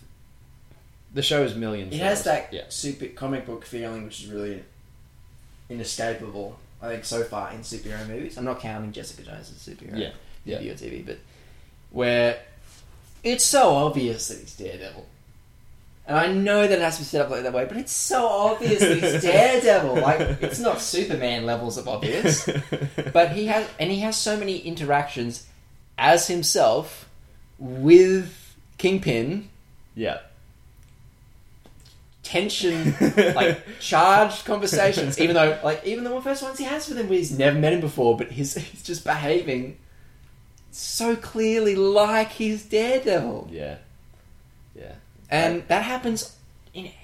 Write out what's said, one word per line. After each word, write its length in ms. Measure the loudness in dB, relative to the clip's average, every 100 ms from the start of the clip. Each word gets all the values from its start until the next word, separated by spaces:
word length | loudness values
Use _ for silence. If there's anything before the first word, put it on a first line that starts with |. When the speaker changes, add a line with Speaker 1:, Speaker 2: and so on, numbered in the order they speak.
| -20 -20 -20 -20 -20 -20 -20 -20 -20 -20 -14
Speaker 1:
the 80 | -6
show 200 | -2 0
is 120 | 0
millions 380 | -2 -6 -6 -6
Speaker 2:
it 40 | -4
Speaker 1:
of 60 |
Speaker 2:
has 220 | -2 0
Speaker 1:
dollars. 160 | 0 -2
Speaker 2:
that 100 | -4
Speaker 1:
Yeah. 80 | -12 -12
Speaker 2:
super 360 | -10 -8 -8 -10
comic 360 | -10 -6 -6
book 220 | -8 -12 -12
feeling, 380 | -10 -10 -10
which 180 | -12 -16
is 60 | -12
really 320 | -10 -8 -10 -16 -20 -20 -20 -20 -20 -20 -20 -20 -20 -16
inescapable, 880 | -12 -10 -6 -6 -6 -10 -12 -12 -14 -20 -14
I 80 | -10
think, 160 | -10
so 180 | -6 -6
far 280 | -4 -6 -10
in 60 | -12
superhero 480 | -14 -12 -10 -10 -10
movies. 300 | -10 -12 -10
I'm 60 | -8
not 140 | -8
counting 320 | -8 -10 -10
Jessica 300 | -12 -14 -16
Jones 280 | -18 -18 -18
as 140 | -20 -20
a 20 |
superhero 280 | -18 -14 -10
Speaker 1:
Yeah. 120 | -10 -12 -18 -16 -10
Yeah. 100 | -10
Speaker 2:
movie 140 | -10
or 40 |
T 140 | -12 -12
V, 140 | -12
but 160 | -12 -16 -18 -20 -20 -20 -20 -20 -12
where 480 | -4 0 2 2 0 -8 -20 -20 -20 -20 -20 -20 -8
it's 220 | -4 0
so 300 | 4 6 6
obvious 540 | 6 2 0 -2 -4 -8
that 100 | -10
he's 160 | -16 -14
Daredevil. 480 | -12 -12 -14 -16 -20 -20 -20 -20 -20 -20 -20 -20 -20 -18 -4
And 80 | 0
I 120 | 2
know 320 | 2 2 4 4
that 20 | 4
it 20 |
has 160 | 2 -2
to 20 |
be 40 | -2
set 140 | 0
up 80 | 0
like 120 | -2
that 100 | -2
way, 120 | -2
but 120 | -2 -4
it's 120 | -6
so 380 | -4 -2 2 2
obvious 500 | 4 2 2 2 4
that 200 | 4 4
he's 240 | 2 2
Speaker 1:
<laughs> 0 |
Speaker 2:
Daredevil. 760 | 4 6 8 6 6 6 4 2
Like, 240 | 2 2 2 -2
it's 200 | -4 -2
not 200 | 0 0
Superman 640 | -2 -2 -2 -2 -2 -2 -2
levels 300 | -2 -4 -6
of 100 | -6
obvious, 600 | -4 -2 0 2 2 0 -4 -4 -6
Speaker 1:
<laughs> 320 | -6 -6 0
Speaker 2:
but 200 | 4 4
he 140 | 2 -2
has, 220 | -2 -2 -4
and 100 | -4
he 80 | -2
has 160 | -2 -2
so 200 | -2 -2
many 220 | -4 -6
interactions 920 | -8 -6 0 0 0 -4 -8 -8 -14 -20 -20 -20 -14 2
as 300 | 6 6 4
himself 800 | -2 0 4 4 4 -2 -12 -20 -20 -20 -20 -20 -16
with 960 | -12 0 8 10 10 4 -2 -10 -20 -20 -20 -2
Kingpin. 720 | 0 2 0 0 0 -4 -8 -16 -20 -20 -16 -8
Speaker 1:
Yeah. 220 | -6 -6 -10 -20 -20 -20 -20 -20 -20 -20 -20 -20 -20 -20 -20 -20 -20 -20 -20 -20 -20 -20
Speaker 2:
Tension, 720 | -6 -2 -2 0 0 0 0 2
Speaker 1:
<laughs> 180 | 2 4 4 4
Speaker 2:
like, 420 | 2 0 -6 -12
charged 640 | 0 4 6 6 4 0
conversations, 760 | -4 -2 0 2 2 2 0 2
even 140 | 2 4
though, 240 | 4 2
like, 220 | 0 -2 -2
even 160 | -4
the 180 | -4 -4
first 220 | -4 -4
ones 160 | -6 -8
he 60 |
has 240 | -6 -6 -6
with 100 | -6
him, 80 | 0
he's 300 | 0 0 2
never 180 | 4 4
met 160 | 2
him 80 | 2
before, 360 | 0 2 2 2
but 160 | -2
he's, 220 | -6 -6
he's 280 | -6 -10 -12
just 220 | -10 -8
behaving 720 | -4 -2 0 0 0 -4 -6 -12 -20 -20 -20 -20 -20 -20 -20 -20 -20
so 420 | -14 -8 -4 0
clearly 640 | -2 -4 -2 2 2 2 4
like 540 | 4 6 4 4 0
he's 320 | -2 -4 -4
Daredevil. 840 | -2 0 2 0 2 0 0 -6 -10
Speaker 1:
Yeah. 240 | -10 -10 -10 -16 -20 -20 -20 -20 -20 -20 -20 -20
Yeah. 180 | -20 -20 -20 -20 -20 -4
Speaker 2:
And 320 | 0 0 0
Speaker 1:
I 40 | 0
Speaker 2:
that 140 | 0
happens 520 | 0 -4 -4 -4 -6 -14 -20 -20 -20
in 160 | -16 -16 -16